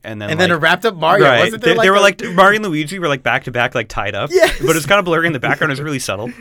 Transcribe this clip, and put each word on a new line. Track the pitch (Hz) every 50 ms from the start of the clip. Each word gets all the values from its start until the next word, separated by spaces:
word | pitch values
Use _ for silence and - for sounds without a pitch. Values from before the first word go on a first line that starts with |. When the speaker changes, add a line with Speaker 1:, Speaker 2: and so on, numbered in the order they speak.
| -
Speaker 1:
and | - 110 107
then, | 104 104
Speaker 2:
And | 156 160
then | 185 185
Speaker 1:
like, | 175 160
Speaker 2:
a |
wrapped | 147 160 175 175 -
up | 226 202
Mario. | 165 156 160 185 202 160
Speaker 1:
Right. | 139 127 117
Speaker 2:
Wasn't | 110 113 113 214 -
there, | 165 170
Speaker 1:
They, | 226
Speaker 2:
like, | 220
Speaker 1:
they | 190
were, | 196
Speaker 2:
a | 202
Speaker 1:
like, | 202 202 190 - 233 226 180
Mario | 180 190 196 208 214
and | 214
Luigi | 202 156 151 156 147 185 196
were, | 170 160
like, | 139 127 -
back | 117 117 131 131
to | -
back, | 117 123 120 131 -
like, | 127 110 -
tied | - 123 107 101 104
up. | 98 113 233
Speaker 2:
Yes. | 339 359 330 - - -
Speaker 1:
But | - - 156
it's | 160 147
kinda | - 196 208
blurry | 196 180 165 160 165
in | 170 160
the | 127
background. | 117 117 135 - 170 156
It's | 139 131
really | 143 156 147 131
subtle. | - - 101 98 110 120 123 -